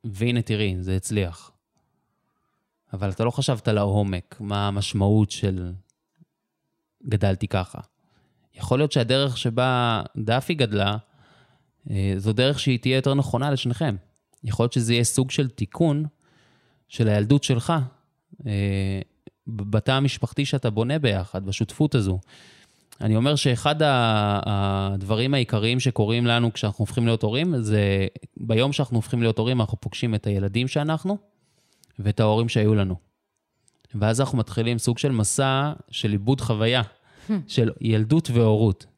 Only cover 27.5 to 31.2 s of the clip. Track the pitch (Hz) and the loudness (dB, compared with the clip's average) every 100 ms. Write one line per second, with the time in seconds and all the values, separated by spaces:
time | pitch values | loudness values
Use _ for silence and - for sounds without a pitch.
27.5 | 135 107 107 101 98 95 - - - 113 | -2 0 2 2 0 -2 -6 -20 -12 0
28.5 | 113 135 143 139 120 - 120 117 110 113 | 2 2 0 0 -2 0 0 2 2 0
29.5 | 127 107 113 104 - 120 107 107 101 98 | 0 0 -2 -6 -4 -2 -2 0 0 0
30.5 | 110 127 151 151 160 190 202 | 0 -2 -2 -2 -2 -2 -6